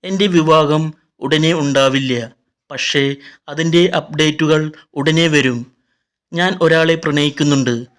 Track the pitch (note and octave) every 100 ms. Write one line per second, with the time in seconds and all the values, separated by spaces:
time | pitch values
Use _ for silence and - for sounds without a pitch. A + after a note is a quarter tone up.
0 | F#3 F#3+ G3+ F3 D#3 D#3+ D3+ D3+ D#3 D3+
1 | _ _ C3+ D#3 D#3 E3 C#3+ C#3 C3+ C3+
2 | C3 A#2+ A#2 _ _ _ _ C3+ - D3
3 | C#3 C#3 - - - C#3+ E3 E3+ F3+ D#3
4 | - D3+ D#3 D3+ D#3+ D#3 D#3 - _ -
5 | C#3+ D#3+ E3 D3 C3 A#2 A#2+ _ _ _
6 | _ _ _ E3+ F3+ F3+ E3 D#3+ E3 E3
7 | D#3+ D3 D3 C#3+ D3 C#3+ B2 A#2+ A#2+